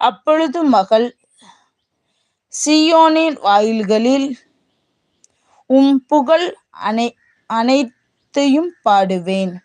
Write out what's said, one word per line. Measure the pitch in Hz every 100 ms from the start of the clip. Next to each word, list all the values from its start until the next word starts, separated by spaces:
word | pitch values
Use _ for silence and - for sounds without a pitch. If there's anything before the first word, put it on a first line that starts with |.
அப்பொழுது | 247 254 - 311 320 339
மகள் | 302 220 190 220 240 - _ _ _ _ _ _ _ _ _ _ _ _ _
சீயோனின் | - 294 311 311 320 320 320 320 294
வாயில்களில் | 202 202 214 226 196 214 240 277 277 247 _ _ _ _ _ _ _ _ _ _ _ _ -
உம் | 262 277 277 -
புகழ் | 302 262 320 349 - _ 117
அனை-, | 185 226 233 - _ _ -
அனைத்தையும் | 226 240 269 247 _ _ _ _ - 277 277 349 -
பாடுவேன். | 226 202 190 190 175 190 190 180